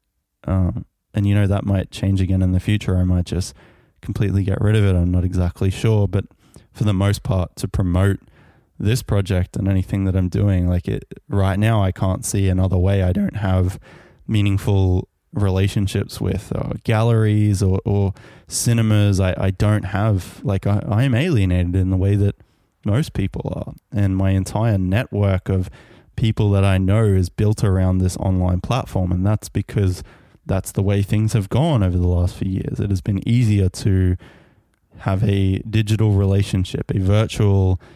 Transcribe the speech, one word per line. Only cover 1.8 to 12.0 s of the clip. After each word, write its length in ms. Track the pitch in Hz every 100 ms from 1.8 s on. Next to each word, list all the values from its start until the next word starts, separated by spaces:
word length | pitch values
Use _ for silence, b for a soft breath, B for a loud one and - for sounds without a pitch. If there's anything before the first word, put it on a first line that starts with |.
| -
change 300 | - 98 95
again 220 | 92 95
in 100 | 92
the 80 | 90
future. 360 | - 104 - 92
I 80 |
might 220 | 92 90 87
just 280 | 87 - B B B B B
completely 420 | - - 101 98
get 180 | 95 95
rid 140 | 104
of 100 | 107
it. 120 | 101 90
I'm 160 | 87
not 120 | 90
exactly 460 | 90 92 87 - 98
sure. 380 | - 117 107 98
But 160 | 98 - _ B B B
for 120 | -
the 100 | 107
most 280 | 95 101 101
part, 320 | - 95 82 -
to 120 | 98
promote 520 | - 92 90 98 98 - b b b b -
this 240 | 104 127
project 540 | - 101 95 92 87 -
and 120 | 98
anything 360 | 95 92 101
that 120 | 95 92
I'm 120 | 90
doing, 380 | 104 104 92 90
like, 200 | 90 -
it, 160 | 107 - - -
right 300 | 101 95 98
now, 240 | 110 110
I 100 | 95
can't 320 | -